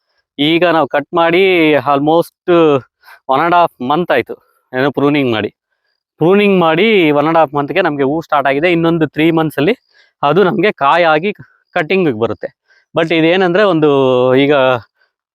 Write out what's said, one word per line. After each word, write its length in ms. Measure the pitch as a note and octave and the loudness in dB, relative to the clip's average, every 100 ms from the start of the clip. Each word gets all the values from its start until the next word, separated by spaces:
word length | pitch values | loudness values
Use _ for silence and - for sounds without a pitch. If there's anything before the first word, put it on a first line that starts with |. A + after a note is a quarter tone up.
| _ _ _ - | _ _ _ -4
ಈಗ 260 | D3 E3 E3+ | -2 0 0
ನಾವು 220 | D#3+ C#3 | 0 0
ಕಟ್ 260 | D3 C#3+ | -4 -4
ಮಾಡಿ 580 | E3+ E3+ E3+ G3 F3+ D#3 | -2 0 2 2 2 2
almost 800 | C#3+ B2+ C#3 D3 E3 D#3+ _ - E3+ D#3+ C#3 - _ - - - | 0 0 -2 0 0 -2 _ 0 2 2 0 -4 _ -20 -20 -4
one 80 | C#3 | -2
and 120 | E3 | 0
half 400 | F3 E3+ _ B2 | 0 0 _ -4
month 200 | D3+ F3 | -4 0
ಆಯ್ತು, 220 | C#3 - - _ _ _ B2+ | -2 -2 -10 _ _ _ -4
ಏನೋ 120 | C#3 | -2
ಪ್ರೂನಿಂಗ್ 420 | C3+ C#3+ D3 C3 | 0 -2 0 -2
ಮಾಡಿ. 220 | A2 G#2 _ _ _ _ _ _ - | -2 -4 _ _ _ _ _ _ -4
ಪ್ರೂನಿಂಗ್ 440 | D#3+ G3+ G3+ F#3+ | 0 2 2 2
ಮಾಡಿ 500 | E3 D#3+ A3+ G#3 D#3+ | 2 2 0 2 2
one 160 | C#3+ D3+ | 2 0
and 100 | E3 | 0
half 200 | D3 D3 | 0 -2
ಮಂತ್ಗೆ 260 | C#3 D#3 | -4 -2
ನಮ್ಗೆ 200 | F3 C#3+ | -2 -2
ಹೂ 180 | C3+ D#3+ | -4 -4
ಸ್ಟಾರ್ಟ್ 280 | - D3 C#3 | -4 -2 0
ಆಗಿದೆ. 240 | C#3 F3 | -2 0
ಇನ್ನೊಂದು 360 | E3+ E3 E3+ D3+ | 0 0 0 -2
ತ್ರೀ 220 | D#3 D#3+ | -2 0
ಮಂತ್ಸಲ್ಲಿ 440 | E3 D#3+ - D#3 B3 _ _ _ - | 0 -2 -2 -2 -4 _ _ _ -6
ಅದು 220 | C#3+ D#3 | -2 2
ನಮ್ಗೆ 280 | - - F3+ | 2 0 -4
ಕಾಯಾಗಿ 600 | - C#3 E3 E3 D#3 G3 F#3 - _ _ | -2 0 2 2 0 -2 -8 -16 _ _
ಕಟ್ಟಿಂಗ್ 440 | F3 D#3+ F#3+ E3 A2 | -6 -2 -2 -2 -2
ಬರುತ್ತೆ. 360 | A2+ G#2 - _ _ _ _ D#3 | -4 -4 -10 _ _ _ _ -4
But 180 | E3 | -2
ಇದೇನಂದ್ರೆ, 480 | E3+ D#3+ F#3 F3+ F3 | 0 2 2 0 0
ಒಂದು 280 | G#3 D#3+ D3+ C#3 C3 B2+ B2+ | 0 2 2 2 2 2 2
ಈಗ 200 | C3 C#3 C#3+ C3 B2 - _ _ _ _ | 2 2 2 2 0 -6 _ _ _ _